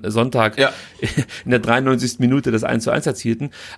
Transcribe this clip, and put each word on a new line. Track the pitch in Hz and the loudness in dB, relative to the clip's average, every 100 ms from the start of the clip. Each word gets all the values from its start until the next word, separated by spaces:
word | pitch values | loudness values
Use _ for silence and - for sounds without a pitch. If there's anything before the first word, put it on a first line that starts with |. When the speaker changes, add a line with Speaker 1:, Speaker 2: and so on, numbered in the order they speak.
Speaker 1:
Sonntag | - 110 123 127 110 110 | -2 0 0 2 2 2
Speaker 2:
Ja. | 139 - - - | 0 0 -14 -8
Speaker 1:
<laughs> | 117 - 120 - | -6 -4 -4 -6
in | - | 0
der | 123 | 2
dreiundneunzigsten | 113 120 135 127 123 - | 4 2 4 2 0 0
Minute | 123 135 135 | 2 2 2
das | 113 | 0
eins | 117 123 | 0 -2
zu | 117 | 0
eins | 117 - | -2 -2
erzielten. | - 117 113 143 - - | -4 -2 -2 -4 -10 -18